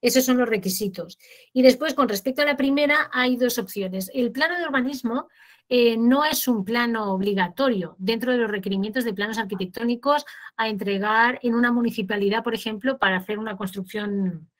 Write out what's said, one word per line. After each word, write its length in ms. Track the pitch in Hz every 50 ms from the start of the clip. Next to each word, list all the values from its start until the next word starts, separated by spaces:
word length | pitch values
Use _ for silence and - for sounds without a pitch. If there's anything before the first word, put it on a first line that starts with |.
Esos 240 | - 247 233 262 254
son 120 | 254 254
los 120 | 247 247 233
requisitos. 680 | 220 208 - 190 185 - 220 202 185 - 165 165 - _ _ - - - - _ _
Y 100 | 254 254
después, 320 | 262 254 254 294 320 269
con 140 | - 277 220
respecto 340 | 208 196 - 269 262 277 294
a 20 |
la 120 | 294 285
primera, 520 | - 269 277 277 285 294 285 294 302 294 - -
hay 240 | 254 247 254 254
dos 220 | 240 247 247 240 -
opciones. 520 | 214 185 - 208 196 185 185 190 185 185 -
El 160 | 269 247 233
plano 260 | - 254 302 330 359 349
de 60 | 339
urbanismo, 640 | 320 269 269 247 262 294 262 - 226 233 262 - _ _ _ - - - _ _ _
eh, 280 | 254 247 240 233 226
no 280 | 226 226 240 254 277 302
es 220 | 311 302 - -
un 180 | - 247 220 190
plano 460 | 185 226 240 240 233 233 226 214 202 190
obligatorio 840 | 190 196 202 202 196 185 180 - - 269 269 240 196 170 160 - _
dentro 320 | 190 185 226 233 233 247
de 80 | 254 247
los 100 | 233 220
requerimientos 560 | 208 202 196 208 196 196 196 220 208 254 240
de 80 | 233 202
planos 220 | 190 202 214 220 220
arquitectónicos 880 | 220 196 208 185 190 185 - - 233 240 240 240 - 277 294 294 294 - - - - - _
a 120 | - 226 220
entregar 720 | 214 196 196 196 202 196 196 214 214 220 226 240 254 - -
en 120 | 240 226
una 160 | 233 240 240 240
municipalidad, 720 | 240 233 233 - - 214 185 214 202 202 202 202 226 226
por 100 | 240 226
ejemplo, 440 | 220 - 226 220 208 196 262 269 269
para 180 | - 196 190
hacer 220 | 185 190 - 214 208
una 160 | 220 220 208
construcción 920 | 190 208 190 190 202 190 185 - 214 208 208 202 202 190 185 170 160 156 _ _